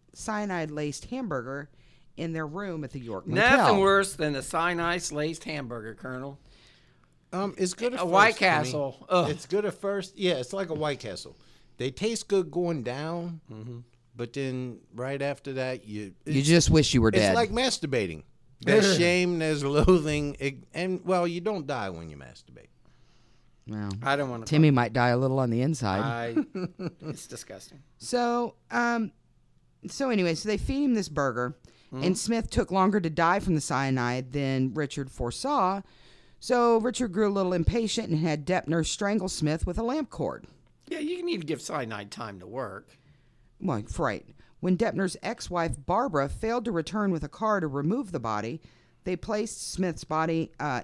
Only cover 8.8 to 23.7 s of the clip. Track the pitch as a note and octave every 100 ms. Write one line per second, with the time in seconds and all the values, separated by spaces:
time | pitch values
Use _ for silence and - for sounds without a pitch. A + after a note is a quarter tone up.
8.8 | C#3 - - F3+ F3 D3 - F#3+ G#3 -
9.8 | G3 G3+ F#3 - F#3 D3 B2 G3 F3+ D3+
10.8 | D3+ C#3 A2+ F2+ - - - - _ -
11.8 | C3 - G#3+ A3+ - G3+ E3 D#3+ F3 D#3+
12.8 | A#2 C3 D#3+ E3+ F3 E3 - A2 A#2 A#2+
13.8 | A#2+ _ _ A#2 A#2+ C#3 C3+ B2+ B2+ A2
14.8 | _ - C3 C#3 C#3 C#3 C#3 C3 C3 C3
15.8 | G#2+ G#2 G2+ - - C#3+ C#3+ E3+ - D#3+
16.8 | C#3+ B2+ A2 G#2+ G2+ F#2+ A3+ A#3 C4 -
17.8 | D3 C3 F#2+ D#2 - _ _ - - G#3+
18.8 | G3 F3 E3+ F3+ F3+ E3+ D#3 D3 C#3 D3
19.8 | E3 F3+ D3+ D3 D3 - C#3 C3+ - -
20.8 | F#3 F3+ F3+ F3+ F3 E3+ F#3 G3+ C#3+ C3
21.8 | G2 E2+ E2 D2 B1+ - - - - _
22.8 | _ _ _ - _ _ _ _ -